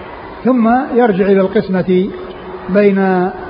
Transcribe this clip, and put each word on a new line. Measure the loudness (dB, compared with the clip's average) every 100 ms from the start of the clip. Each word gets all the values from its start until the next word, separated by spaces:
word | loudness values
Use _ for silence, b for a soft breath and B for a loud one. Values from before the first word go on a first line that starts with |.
| -16 -16 -16 -4 0
ثم | 2 2 2 0 2
يرجع | 2 2 2
إلى | 2
القسمة | 2 0 0 -2 2 0 0 -6 -14 -14 -14 -12 -2
بين، | 2 4 2 2 2 0 -4